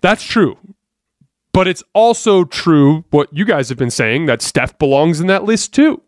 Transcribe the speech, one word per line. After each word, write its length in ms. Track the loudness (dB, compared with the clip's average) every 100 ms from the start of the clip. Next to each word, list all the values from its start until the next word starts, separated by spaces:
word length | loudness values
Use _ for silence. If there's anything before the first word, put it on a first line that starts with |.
That's 220 | 0 -2
true. 340 | -2 -2 -2 -2 _ -20 _ _ _ _ _ _ _
But 160 | -2 0
it's 140 | -2 -4
also 500 | 0 2 2 2 2
true 640 | 0 -4 0 4 4 2 0
what 180 | -2 -2
you 140 | -4 -2
guys 240 | -2 -2
have 80 | -4
been 120 | -6
saying, 360 | -2 -2 -2 -2
that 160 | -4
Steph 360 | -2 -4 -4 _
belongs 440 | 0 2 2 0
in 60 | 0
that 180 | -2 0
list 280 | -2 -2
too. 280 | 2 2 0